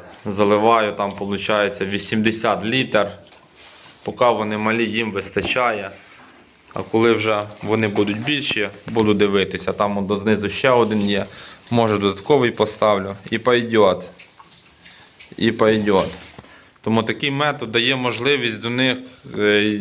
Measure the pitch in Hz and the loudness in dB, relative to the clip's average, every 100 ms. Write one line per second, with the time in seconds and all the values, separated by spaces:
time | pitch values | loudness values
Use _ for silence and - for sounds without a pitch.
0 | - - 107 98 101 104 113 113 107 101 | -16 -14 -8 0 2 4 4 2 0 -2
1 | 101 95 101 98 - 107 101 - 95 101 | -6 -6 -6 -6 0 0 0 -2 -4 -4
2 | - 110 110 110 117 95 104 131 127 107 | -4 0 0 0 -2 -2 -2 -2 0 0
3 | 101 - - - _ - - - - - | 0 -4 -20 -20 _ -20 -20 -20 -20 -14
4 | - - 123 107 107 107 107 113 110 107 | -8 0 2 2 -2 -2 -2 0 0 -2
5 | 110 98 92 104 92 131 123 107 98 - | -4 -4 -4 -4 -2 0 0 -2 -8 -14
6 | - - - - - _ _ 98 95 113 | -20 -20 -20 -20 -20 _ _ -10 -2 2
7 | 117 110 107 104 104 - 101 110 107 104 | 2 2 0 -2 -4 -8 -2 0 0 0
8 | 101 107 127 147 - 110 101 - - 113 | -2 -2 -4 -4 -2 -4 -4 -8 -6 0
9 | 107 101 101 98 92 92 - 95 104 101 | 2 4 4 2 0 -4 -6 -2 -2 -2
10 | 95 104 104 104 101 - 135 123 113 107 | -2 -2 0 0 -2 0 2 4 2 0
11 | 101 98 92 - - - - 117 113 104 | 0 -2 -6 -12 -20 -18 -2 2 2 2
12 | 101 95 - 143 120 110 107 - 107 101 | 0 -2 2 2 2 0 -2 2 2 2
13 | 95 101 - 113 127 120 113 113 101 90 | -2 -10 -6 -2 2 2 2 4 6 4
14 | - - - _ - - _ _ - - | -4 -18 -20 _ -20 -20 _ _ -20 -20
15 | - - - - 110 110 110 110 104 95 | -20 -20 -16 0 0 4 4 4 2 2
16 | 76 - - - - - - _ - 113 | 0 -6 -18 -20 -20 -20 -20 _ -2 0
17 | 113 110 147 139 147 143 113 117 123 131 | 0 -2 -2 0 -2 -2 -2 0 0 0
18 | 123 107 127 143 120 107 113 123 131 127 | -2 -2 0 0 -2 -4 -4 0 0 -2
19 | - - 131 110 104 104 107 104 | -8 -20 -10 0 4 4 2 0